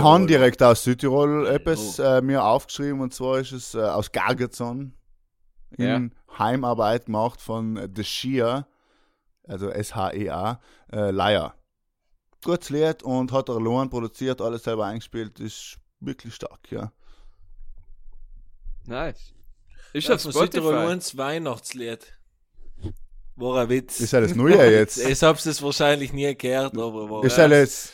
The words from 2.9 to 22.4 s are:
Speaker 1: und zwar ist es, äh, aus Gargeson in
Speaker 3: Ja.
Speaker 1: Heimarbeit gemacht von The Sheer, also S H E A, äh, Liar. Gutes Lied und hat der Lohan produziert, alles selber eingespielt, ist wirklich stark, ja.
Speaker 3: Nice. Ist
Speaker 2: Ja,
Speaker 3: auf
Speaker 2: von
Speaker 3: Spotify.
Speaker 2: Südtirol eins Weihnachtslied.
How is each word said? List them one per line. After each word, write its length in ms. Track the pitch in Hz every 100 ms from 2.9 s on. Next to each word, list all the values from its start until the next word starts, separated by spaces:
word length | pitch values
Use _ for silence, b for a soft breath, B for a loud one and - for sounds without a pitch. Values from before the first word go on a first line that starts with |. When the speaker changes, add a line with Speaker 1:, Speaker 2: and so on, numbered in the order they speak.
| 135
Speaker 1:
und 140 | 127
zwar 240 | - 131 131
ist 140 | 131
es, 240 | 127 - 113
äh, 20 |
aus 340 | 107 90 101
Gargeson 840 | 104 101 127 123 - 120 127 135 - _ _ _ _ _ - - -
in 80 | 120
Speaker 3:
Ja. 520 | 120 120 - _ -
Speaker 1:
Heimarbeit 680 | 107 131 123 117 107 120 -
gemacht 340 | 107 117 -
von 520 | - 113 110 107 98 95
The 80 |
Sheer, 640 | 101 - 131 131 117 131 139 _ _ _ _ _ _ _ -
also 220 | 92 98
S 240 | 101 101
H 200 | 110 95 98
E 140 | 95
A, 280 | 80 104 120 b b b
äh, 200 | 107 101
Liar. 420 | 95 98 98 76 - _ _ _ _ _ _ _ _
Gutes 280 | - 175 -
Lied 320 | 147 160 160
und 280 | 131 127 127
hat 180 | 135 131
der 100 | 117
Lohan 320 | 113 127 135
produziert, 500 | 123 113 - 131 127
alles 220 | 117 117
selber 240 | 117 113 101
eingespielt, 520 | 113 - 117 110 -
ist 380 | 110 - - - _ _
wirklich 340 | - 135 120
stark, 380 | - - - _
ja. 200 | 113 107 - - - - - - - - - - - - - - - - - - - -
Speaker 3:
Nice. 440 | 123 160 - - - - - - b b
Ist 160 | 147 151
Speaker 2:
Ja, 80 | 202
Speaker 3:
auf 60 |
Speaker 2:
von 100 | 156
Speaker 3:
Spotify. 220 | 143 190 -
Speaker 2:
Südtirol 160 | 160 156
eins 400 | 170 180 - 131
Weihnachtslied. 1000 | 135 165 151 117 - 127 117 113 - - _ _